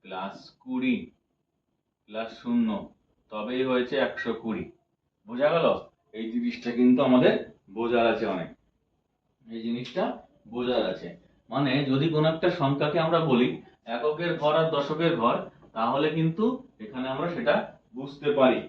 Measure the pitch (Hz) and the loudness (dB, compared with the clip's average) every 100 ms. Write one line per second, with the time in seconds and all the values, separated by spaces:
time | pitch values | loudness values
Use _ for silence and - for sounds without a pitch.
0 | 98 92 98 - - _ 127 127 127 113 | -12 -10 -10 -12 -20 _ -8 -4 0 -2
1 | - _ _ _ _ _ _ _ _ _ | -4 _ _ _ _ _ _ _ _ _
2 | _ 110 113 - 123 120 113 98 90 _ | _ -10 -10 -10 -2 2 2 -2 -8 _
3 | _ _ _ 107 107 127 131 123 123 139 | _ _ _ -8 -4 -2 0 0 0 0
4 | 127 - 120 107 113 107 - _ _ _ | -2 -2 -6 -4 -4 -6 -8 _ _ _
5 | _ _ 101 120 147 165 131 - - _ | _ _ -12 -2 0 2 2 0 -6 _
6 | _ 110 113 120 120 - 120 117 127 127 | _ -10 -6 -4 -4 -4 -6 4 4 6
7 | 131 127 180 220 - - _ 101 117 117 | 6 6 6 4 -4 -18 _ -6 0 2
8 | 113 107 107 90 82 - _ _ _ _ | 2 2 -2 -4 -8 -14 _ _ _ _
9 | _ _ _ _ 117 113 113 120 127 180 | _ _ _ _ -14 -8 -4 -4 -4 -4
10 | 226 - - _ 107 120 123 120 98 - | -4 -4 -16 _ -12 -4 0 0 0 -4
11 | 87 - _ _ _ 135 143 139 135 135 | -10 -16 _ _ _ -2 2 2 2 2
12 | 160 151 156 160 175 - 139 143 151 165 | 2 4 2 2 0 2 0 2 2 2
13 | 160 170 160 120 127 - - _ - 117 | 2 2 4 4 2 0 -12 _ -10 -4
14 | 151 151 170 156 147 160 160 147 139 160 | -2 -2 -4 0 2 2 2 0 -2 0
15 | 165 123 117 190 - - - - 117 135 | 0 2 0 0 -6 -18 -14 -4 -2 0
16 | 151 160 160 180 233 254 - _ 107 127 | 0 2 0 2 0 -2 -12 _ -14 -8
17 | 131 139 175 127 117 - - - _ 120 | -6 -4 -4 -2 0 0 -2 -14 _ -14
18 | 143 - 147 131 127 110 | -14 -4 0 4 4 2